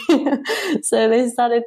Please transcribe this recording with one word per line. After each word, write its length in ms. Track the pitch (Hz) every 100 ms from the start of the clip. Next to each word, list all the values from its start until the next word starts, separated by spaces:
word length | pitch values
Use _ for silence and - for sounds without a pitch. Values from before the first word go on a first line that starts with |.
<laughs> 40 | - 269 277 269 - 440 392 254
So 260 | - 220 220
they 180 | 226 247
started 340 | 240 240 233